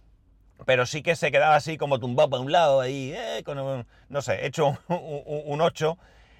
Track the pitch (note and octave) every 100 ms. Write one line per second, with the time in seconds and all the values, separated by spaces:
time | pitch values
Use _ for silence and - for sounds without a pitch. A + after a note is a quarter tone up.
0 | _ _ _ _ _ _ - B2+ B2 D#3
1 | C#3 E3 D#3 C#3 D3+ D3+ D3+ D#3 D3 C3+
2 | B2 B2 D3+ B2+ C3 F3 D#3+ C#3 B2+ C#3
3 | C3 F#3 A3+ A3+ F3 C#3+ C3+ C3+ A#2 _
4 | _ C#3+ B2+ - C#3 C3+ C#3+ C3 - F3
5 | D3 D3 - D3+ D3+ C#3+ E3 - D#3 E3+
6 | - _ _ _